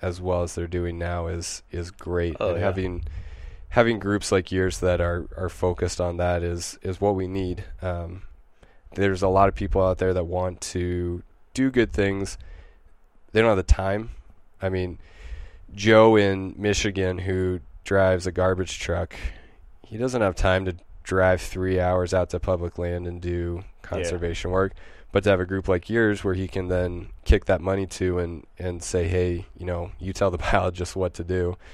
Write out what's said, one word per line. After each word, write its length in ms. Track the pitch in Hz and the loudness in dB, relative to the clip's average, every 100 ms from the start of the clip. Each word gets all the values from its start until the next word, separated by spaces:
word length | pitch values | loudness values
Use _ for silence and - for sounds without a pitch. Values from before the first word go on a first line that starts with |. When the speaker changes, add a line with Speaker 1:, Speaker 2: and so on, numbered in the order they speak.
Speaker 1:
as 200 | 92 87 | -6 -4
well 200 | 90 90 | -2 0
as 120 | 87 - | 0 -4
they're 120 | 87 | -4
doing 300 | 90 87 85 | -2 -4 -4
now 300 | 85 87 85 | -4 -4 -4
is, 360 | 87 82 - - | -6 -8 -10 -10
is 200 | - 87 | -10 -10
great. 460 | - - 87 87 - | -10 -4 0 0 0
Speaker 2:
Oh, 100 | 104 | -2
Speaker 1:
And 80 | 85 | 0
Speaker 2:
yeah. 60 | 98 | 0
Speaker 1:
having, 380 | 95 92 87 - - - - - - - | 0 -4 -4 -8 -10 -12 -14 -14 -16 -2
having 300 | 123 117 110 | 2 2 2
groups 320 | 98 101 - | 0 0 2
like 200 | 98 90 | 2 2
yours 280 | 92 92 - | 0 0 2
that 200 | 90 87 | 0 2
are, 260 | 87 87 - - | 0 -2 -6 -6
are 120 | 90 | -6
focused 500 | - 90 87 90 - | -2 -2 0 -2 0
on 160 | 87 87 | -2 0
that 260 | 87 87 | 0 0
is, 360 | 87 85 - - | -2 -4 -8 -8
is 180 | 95 90 | -8 0
what 140 | 101 95 | 2 2
we 120 | 92 | -2
need. 380 | 98 92 90 - - | -2 -2 -4 -8 -8
Um, 420 | 92 87 85 92 - - - _ - - - - | -6 -6 -8 -12 -16 -18 -20 _ -20 -20 -12 0
there's 260 | 98 92 | 0 2
a 40 | 95 | 2
lot 200 | 95 98 | 6 4
of 60 | - | 2
people 280 | 95 98 92 | 0 2 2
out 120 | 92 | 2
there 160 | 92 | 2
that 120 | 92 85 | 0 -2
want 360 | 90 92 87 | -2 -4 -6
to 640 | - 90 90 87 87 87 - _ - | -8 -4 -2 -2 -4 -6 -10 _ -10
do 180 | - 135 | -2 2
good 200 | 127 110 | 4 2
things. 440 | - 98 98 98 - - - - - - - - - - | 2 0 0 -6 -8 -16 -18 -20 -20 -20 -20 -20 -20 0
They 80 | 107 | 4
don't 80 | 113 | 6
have 80 | 98 | 4
the 60 | |
time. 480 | 90 - 95 104 113 - - - - - | 4 4 4 -2 -4 -12 -18 -20 -20 -6
I 80 | 95 | -2
mean, 300 | 92 90 85 - - - - - - - | -2 -4 -8 -16 -18 -14 -12 -14 -18 -16
Joe 420 | 101 107 110 113 107 | 0 8 10 10 8
in 380 | 101 95 95 - | 6 2 -4 -2
Michigan, 600 | 104 98 107 95 92 90 | 0 0 0 0 0 -2
who 420 | 95 92 92 90 - - | -2 0 0 -2 -6 -18
drives 440 | - 98 95 92 92 | 0 4 4 4 0
a 40 | |
garbage 480 | 87 92 92 90 - | 0 2 2 -2 -6
truck, 360 | - 87 90 - - - - - - - - | -4 -4 -4 -6 -8 -8 -16 -20 -20 -20 -14
he 120 | 110 | -4
doesn't 240 | 127 123 | -2 2
have 140 | 101 87 | 2 4
time 300 | 95 92 95 | 2 4 0
to 100 | 85 - - | -6 -12 -18
drive 380 | - 92 92 92 | -2 4 4 4
three 380 | - 95 92 92 | 0 -4 0 2
hours 340 | 90 92 87 | 2 2 2
out 160 | 92 87 | 0 0
to 100 | 90 | -2
public 380 | - 90 85 - | -2 -2 -4 -6
land 300 | 87 87 87 | -4 -4 -6
and 140 | 87 | -6
do 420 | 87 87 87 85 | -4 -4 -4 -6
Speaker 2:
Yeah. 0 | - - | -10 -18
Speaker 1:
conservation 720 | - 92 85 85 85 87 92 | -8 -6 -4 -4 -4 -4 -2
work. 220 | 92 95 - - - - | 0 0 -2 -16 -18 -2
But 120 | 101 101 | 2 4
to 40 | |
have 120 | 92 | 2
a 40 | 90 | 2
group 220 | 98 92 | -2 0
like 220 | 90 - | 0 2
yours 340 | 113 110 101 | 2 4 2
where 120 | 98 92 | 0 -2
he 120 | 95 | -2
can 220 | 95 90 | -4 -2
then 380 | 90 90 87 - - - | 0 0 -4 -10 -6 2
kick 200 | 107 - | 4 4
that 140 | 90 | 0
money 260 | 90 98 95 | 2 -2 -2
to 320 | - 92 87 | -2 0 0
and, 260 | 85 82 - - | -2 -8 -14 -8
and 240 | 90 87 | -6 -6
say, 260 | - 90 87 | -2 0 2
"Hey, 360 | 90 90 87 - - | 2 2 -2 -6 -10
you 80 | 90 | -6
know, 260 | 87 87 - | -6 -6 -8
you 140 | 95 | -8
tell 180 | 92 98 | 0 0
the 60 | 87 | 0
<laughs> 140 | - | 0
biologists 440 | 95 90 87 87 95 | 2 0 -2 -6 -2
what 180 | 90 - | -4 -4
to 80 | 85 | -4
do," 320 | 92 87 87 - | -2 -2 -4 -12